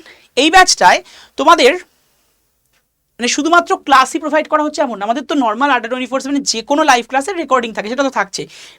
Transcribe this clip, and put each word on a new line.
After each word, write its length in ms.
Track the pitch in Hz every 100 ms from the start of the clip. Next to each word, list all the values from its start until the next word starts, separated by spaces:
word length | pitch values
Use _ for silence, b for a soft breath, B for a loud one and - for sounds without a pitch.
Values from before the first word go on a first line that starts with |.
| - b b -
এই 160 | 311
ব্যাচটায় 520 | 370 359 - 185 294 - B B -
তোমাদের 360 | 285 330 254 359 - _ _ _ _ _ _ _ _ _ _ _ _ -
মানে 80 | 240
শুধুমাত্র 500 | 294 302 349 339 381
ক্লাসই 420 | - 262 262 330
প্রোভাইড 280 | 302 302 311
করা 160 | 311
হচ্ছে 180 | 302 302
এমন 160 | 269 202
না, 80 | 202
আমাদের 180 | 233
তো 120 | 247 302
নর্মাল 360 | 233 220 285
আড্ডা 180 | 247 220
টোয়েন্টি 200 | 254 247
ফোর 100 | 262
সেভেন 240 | 269 285
যে 180 | 277 220
কোনো 220 | 220 294
লাইভ 220 | 311 247 240
ক্লাসের 280 | 262 277 349
রেকর্ডিং 380 | 302 262 233
থাকে, 160 | 208 202
সেটা 140 | 254
তো 60 | 269
থাকছে, 380 | 233 185 - - B B